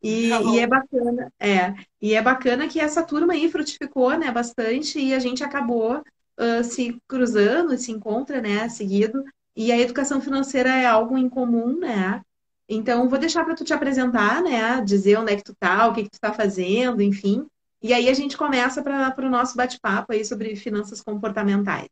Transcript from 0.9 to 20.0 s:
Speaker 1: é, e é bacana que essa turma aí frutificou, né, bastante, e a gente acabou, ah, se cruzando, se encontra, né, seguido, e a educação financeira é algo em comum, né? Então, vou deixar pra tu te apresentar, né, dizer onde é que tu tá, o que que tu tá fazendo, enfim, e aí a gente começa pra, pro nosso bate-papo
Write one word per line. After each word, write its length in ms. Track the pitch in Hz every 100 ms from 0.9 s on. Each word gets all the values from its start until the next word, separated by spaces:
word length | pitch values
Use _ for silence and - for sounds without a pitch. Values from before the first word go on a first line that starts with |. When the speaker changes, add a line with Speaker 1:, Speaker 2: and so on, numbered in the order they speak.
| 262 240 240 254 _
Speaker 1:
é, 360 | 208 190 180 196 - _
e 140 | 208
é 80 | 214
bacana 460 | 220 262 262 247 302
que 120 | 320
essa 220 | 302 339
turma 320 | 330 294 339
aí 160 | 330 330
frutificou, 680 | 330 294 - 285 - 254 311
né, 140 | 302
bastante, 720 | 240 233 - 220 254 302 311
e 120 | 269
a 60 | 262
gente 240 | 247 254
acabou, 600 | 285 285 240 240 220 277 294 _ _ -
ah, 240 | 233 233
se 340 | 240 - 240 240 _
cruzando, 680 | 262 240 208 202 285 349 254
se 140 | -
encontra, 500 | 220 214 214 269 277
né, 280 | 220 208 233
seguido, 560 | - 202 196 214 262 277 _ _ -
e 160 | 220
a 60 | 240
educação 420 | 247 247 269 277
financeira 480 | 254 269 269 269 247
é 180 | 262 254
algo 320 | 220 233 262
em 100 | 254
comum, 500 | 254 247 233 233 311
né? 440 | 339 214 185 233 - _ _ _ _
Então, 400 | 220 220 240 254
vou 100 | 269
deixar 260 | 320 339
pra 100 | 320
tu 100 | 330
te 80 | 285
apresentar, 720 | 294 285 262 254 233 208 269
né, 380 | 359 240 220 254
dizer 360 | 202 202 190 214
onde 140 | 220
é 40 | 202
que 80 |
tu 100 | -
tá, 340 | - 180 190 226
o 60 |
que 100 | 226
que 60 | 202
tu 100 | -
tá 120 | 214
fazendo, 680 | 214 202 190 180 214 254 220
enfim, 440 | 202 196 196 226 311 _ _ _
e 100 | 220
aí 140 | 240 240
a 60 |
gente 220 | 269 285 -
começa 460 | 294 262 247 262
pra, 280 | 285 277 262
pro 200 | 262 262
nosso 260 | 247 247 240
bate-papo 560 | 254 - 214 196